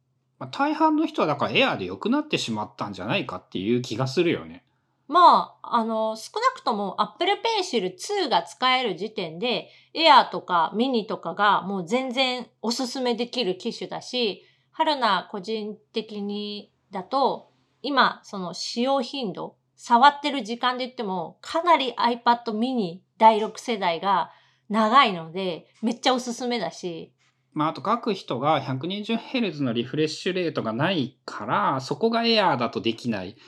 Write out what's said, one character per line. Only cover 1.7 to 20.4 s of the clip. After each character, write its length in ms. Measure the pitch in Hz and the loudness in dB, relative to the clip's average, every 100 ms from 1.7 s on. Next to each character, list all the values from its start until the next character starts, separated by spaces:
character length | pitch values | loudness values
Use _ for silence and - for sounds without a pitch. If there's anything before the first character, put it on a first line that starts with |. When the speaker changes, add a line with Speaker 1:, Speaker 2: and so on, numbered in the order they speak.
Speaker 1:
ー 20 | 120 | 0
で 80 | |
良 120 | 90 95 | -6 -4
く 140 | 208 | 0
な 100 | 285 | 0
っ 20 | |
て 120 | 302 - | 0 -4
し 140 | - | -2
ま 140 | 107 | -6
っ 80 | 107 - | -6 -8
た 120 | 107 | -10
ん 60 | |
じ 60 | 92 | -6
ゃ 60 | 101 | -4
な 100 | 190 | -4
い 100 | 139 | -4
か 100 | 90 | -10
っ 120 | - | -10
て 120 | 90 | -4
い 160 | 98 123 | 0 0
う 40 | |
気 160 | 123 113 | 0 -4
が 120 | 131 | 0
す 160 | 180 | 2
る 80 | 170 | 2
よ 120 | 110 | 0
ね。 200 | - - _ _ _ _ - | -4 -18 _ _ _ _ 0
Speaker 2:
ま 500 | 330 330 214 - - | 6 8 8 2 -10
あ、 140 | - 233 | -4 -2
あ 80 | |
の、 320 | 226 220 220 220 | 0 -2 -4 -6
少 160 | - 427 | -10 -2
な 100 | 494 508 | 0 0
く 80 | |
と 100 | 269 | -4
も 260 | 208 196 - | -2 -4 -4
Apple 340 | 214 - 349 403 453 427 | -4 -2 -2 0 0 -2
Pencil 360 | 370 240 185 185 | -2 -2 -2 -6
ツ 160 | - 415 294 | -6 -2 0
ー 20 | |
が 140 | 185 | 0
使 340 | - - 254 254 | 0 -2 0 2
え 60 | |
る 140 | 240 160 | 0 -4
時 160 | 220 | -6
点 260 | 214 165 165 | -6 -8 -6
で、 300 | 240 185 - - _ | -4 -4 -6 -18 _
エ 160 | 285 320 | 2 8
ア 120 | 262 | 8
ー 80 | 190 | 8
と 120 | 180 | -2
か 300 | - 175 160 | 0 2 2
ミ 140 | 202 269 | 0 0
ニ 180 | 240 190 | 0 -2
と 100 | - | -6
か 160 | 165 | -6
が 280 | 175 202 170 | 0 2 2
も 160 | 180 196 | 0 -6
う 80 | 165 | -2
全 240 | 247 262 | -2 -2
然 380 | 247 254 247 - _ | -2 -2 -2 -10 _
お 120 | 220 | -6
す 160 | 240 247 | -4 -4
す 120 | 277 | -2
め 140 | 247 | -2
で 140 | 226 240 | -2 -4
き 160 | 254 | -2
る 120 | 185 185 | -2 -4
機 160 | 233 | -6
種 140 | 220 180 | -8 -10
だ 160 | 165 | -10
し、 400 | - 247 220 185 - _ _ | -6 -2 -2 -4 -14 _ _
春 240 | - 311 277 | -2 0 2
菜 320 | 226 180 - | 2 0 -2
個 100 | 208 | -10
人 360 | 185 220 214 208 _ | -6 -6 -8 -12 _
的 300 | 220 214 208 | -8 -8 -8
に 500 | 202 202 208 208 - _ _ | -6 -6 -8 -10 -16 _ _
だ 140 | 196 | -12
と、 480 | 185 269 240 170 - _ _ _ | -4 0 2 0 -8 _ _ _
今、 380 | 269 269 202 - | -2 2 2 0
そ 120 | - 196 | -10 -10
の 120 | 180 | -8
使 300 | 180 - 233 | -8 -8 -2
用 180 | 254 277 | 0 0
頻 320 | 240 277 214 | -2 -6 -6
度、 220 | 156 165 - _ _ | -6 -12 -14 _ _
触 320 | - 233 285 | 2 6 6
っ 120 | 285 | 6
て 80 | 294 | -2
る 100 | 269 | -4